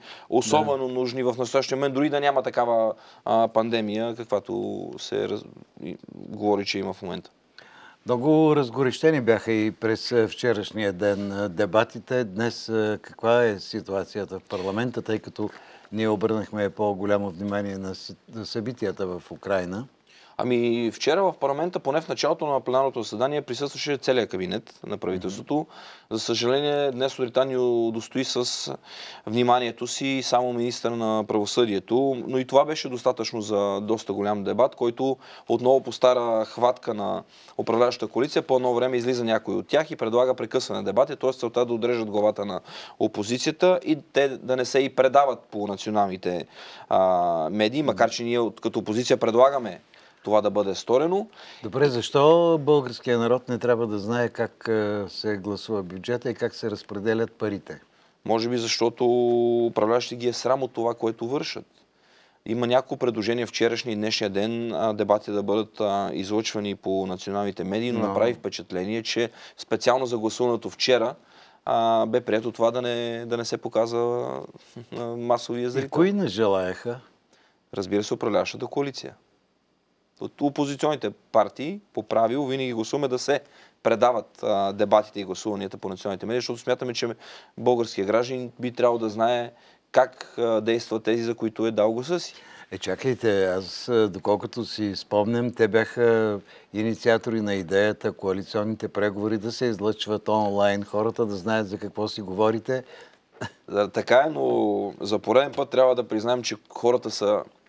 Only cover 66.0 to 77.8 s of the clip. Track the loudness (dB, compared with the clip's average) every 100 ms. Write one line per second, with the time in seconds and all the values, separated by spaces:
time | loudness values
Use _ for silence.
66 | -2 -4 -2 -2 -2 -4 -4 -4 -2 -2
67 | -2 -6 -6 -4 -4 -4 -4 -2 -2 -2
68 | 0 2 0 0 -6 -10 -8 -6 -4 -4
69 | -4 -2 -2 -4 -20 -16 -6 -2 2 2
70 | 2 -2 -2 0 0 0 -4 -4 2 2
71 | 2 -4 _ -20 -20 _ -2 2 2 2
72 | 2 0 0 -2 -2 0 0 2 -2 -4
73 | -4 -6 -4 -4 -4 -6 -2 0 0 2
74 | 0 -2 -4 -8 -10 -18 -20 -20 -14 -10
75 | -8 -4 -2 -2 -2 -4 -4 -2 -2 2
76 | 2 2 -2 2 2 2 0 -4 -8 -10
77 | -12 _ _ _ _ _ _ -8